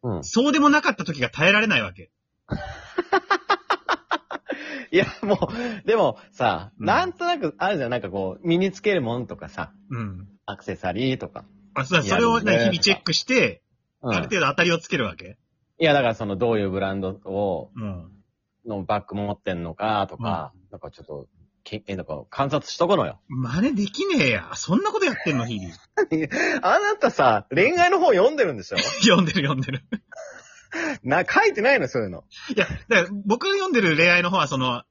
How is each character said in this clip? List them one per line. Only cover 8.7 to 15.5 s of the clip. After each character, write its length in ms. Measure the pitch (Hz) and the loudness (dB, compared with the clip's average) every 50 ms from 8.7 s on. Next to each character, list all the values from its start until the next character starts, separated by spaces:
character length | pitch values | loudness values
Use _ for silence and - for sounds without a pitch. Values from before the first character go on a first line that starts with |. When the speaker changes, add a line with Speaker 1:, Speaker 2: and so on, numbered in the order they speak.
Speaker 1:
つ 100 | 190 - | -2 -2
け 100 | - 208 | 0 0
る 100 | 202 170 | 0 2
も 140 | 127 117 120 123 | 0 -2 -4 -4
ん 100 | 120 - | -6 -8
と 80 | 104 | -10
か 120 | - 80 73 | -14 -14 -14
さ。 240 | - - 85 - - - - - | -10 -10 -10 -10 -12 -20 -14 -10
Speaker 2:
う 80 | 131 | -8
ん。 300 | 120 110 101 95 90 98 98 - _ _ | -8 -6 -8 -8 -12 -14 -18 -20 _ _
Speaker 1:
ア 100 | - 98 | -14 -14
ク 80 | - - | -12 -8
セ 100 | - 92 | -10 -10
サ 160 | - - 92 | -4 -4 -4
リ 240 | 92 107 131 131 131 | -2 0 0 -2 -2
ー 40 | - | -2
と 100 | - - | -6 -12
か。 160 | - - - _ _ _ _ _ _ | -12 -16 -18 _ _ _ _ _ _
Speaker 2:
あ、 100 | 135 135 | -8 -4
そ 120 | 135 180 | 0 0
う 40 | 165 | 0
だ、 40 | 117 | 2
そ 120 | 98 - | 2 2
れ 80 | - 233 | 2 4
を 160 | 233 226 233 | 4 2 2
ね、 120 | 214 - | 2 2
Speaker 1:
イ 40 | - | 2
ヤ 60 | - - | 4 4
リ 40 | - | 2
ン 20 | |
グ 60 | - 165 | 2 2
と 40 | |
か。 0 | |
Speaker 2:
日 80 | - 196 | 2 2
々 0 | |
チ 20 | |
ェ 20 | 196 | 0
ッ 60 | - | 0
ク 100 | _ - | _ -2
し 100 | 160 - - | -2 -2 0
て、 380 | - 254 247 170 107 95 _ _ _ _ _ _ _ _ _ | 2 2 2 2 2 0 _ _ _ _ _ _ _ _ _
Speaker 1:
う 80 | - 123 | -4 -2
ん。 40 | 107 | -2
Speaker 2:
あ 60 | 90 | -2
る 40 | 80 | 0
程 160 | - 214 185 | 0 0 2
度 60 | 151 | 2
当 80 | 135 139 | 2 2
た 100 | - 170 | 2 2
り 80 | 175 | 2
を 60 | 170 165 | 2 0
つ 100 | 165 - | 0 -4
け 100 | 185 156 | -2 -2
る 60 | 117 | -2
わ 100 | 98 - | -2 -4
け？ 240 | - - 90 104 _ _ _ | -10 -18 -20 -20 _ _ _